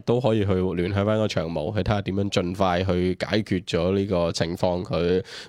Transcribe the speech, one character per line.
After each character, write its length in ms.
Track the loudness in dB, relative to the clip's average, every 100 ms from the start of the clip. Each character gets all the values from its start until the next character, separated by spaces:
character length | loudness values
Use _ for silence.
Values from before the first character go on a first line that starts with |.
| 0
都 140 | 2
可 140 | 2
以 100 | 2 2
去 80 |
聯 380 | 2 0 0 0
繫 100 | 0
返 140 | 0 2
個 80 | 0
長 220 | -2 -2
毛， 220 | -4 -2
去 80 | -2
睇 80 | 0
下 120 | 0
點 120 | 0 -2
樣 140 | 0
盡 240 | 0 -2
快 300 | 0 2 2
去 320 | 2 2 0 0
解 200 | -2 -2
決 220 | 0 -2
咗 320 | 0 0 2 0
呢 80 | 0
個 260 | 0 0
情 240 | 0 -4 0
況。 260 | 0 0
佢 400 | -2 0 2 0 -2 -10